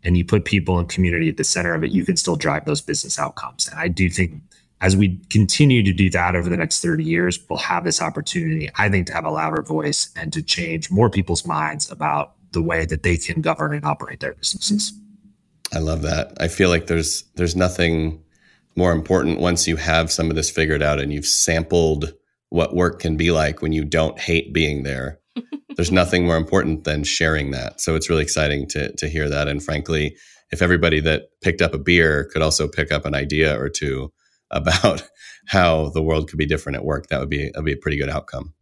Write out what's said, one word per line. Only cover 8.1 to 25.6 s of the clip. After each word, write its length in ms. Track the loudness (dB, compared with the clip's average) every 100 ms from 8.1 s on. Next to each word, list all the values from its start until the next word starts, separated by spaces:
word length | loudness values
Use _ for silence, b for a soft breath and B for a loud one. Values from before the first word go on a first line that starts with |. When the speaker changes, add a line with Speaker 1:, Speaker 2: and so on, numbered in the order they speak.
| -4 -6 -4 -2 -4 -4 0
Speaker 1:
I 120 | 2
think, 180 | 2 0
to 60 |
have 100 | -4
a 60 | -4
louder 320 | -2 -2 -2
voice 480 | -2 -4 -2 -2 -4 -6
and 160 | -8
to 100 | -6
change 480 | -4 -4 -2 -6 -2
more 200 | 4 4
people's 360 | 2 0 -2 -2
minds 440 | -4 -4 -4 -8
about 440 | -6 -4 -2 -4 _ _
the 100 | -4
way 220 | 0 0 -2
that 160 | -2
they 140 | 0 0
can 240 | -2 -2
govern 340 | -2 0 -2
and 100 | -2
operate 360 | -2 -4 -6 -10
their 140 | -10
businesses. 580 | -6 -8 -4 -2 -2 -2 -10 -20 -20 -20 _ _ _ -8
Speaker 2:
I 60 | -4
love 240 | -2 -2
that. 300 | -2 -2 -4 -4
I 100 | -4
feel 200 | 2 4
like 180 | 4 2
there's, 380 | -2 0 -4 -8
there's 220 | -4 -2 2
nothing 680 | 0 2 2 2 0 -4 _ b b b b 0
more 160 | 2
important 480 | 2 2 2 2 2
once 260 | 2 2 0
you 100 | -2
have 360 | 2 2 2
some 160 | 0 0
of 60 | 0
this 140 | -2
figured 320 | 0 0 2
out 180 | 2 0
and 120 | -2
you've 140 | -4 -2
sampled 840 | 0 2 0 2 2 4 2 -2 -8 _ _ _
what 260 | 0 0 2
work 240 | 0 0
can 160 | -4 0
be 160 | 2
like 280 | 2 2 -2
when 100 | -2
you 120 | -2
don't 360 | 0 0 0 -2
hate 320 | -2 0 0
being 320 | 0 0 0
there. 340 | -4 -4 -6 -10 _
Speaker 3:
<laughs> 420 | -14 -12 -16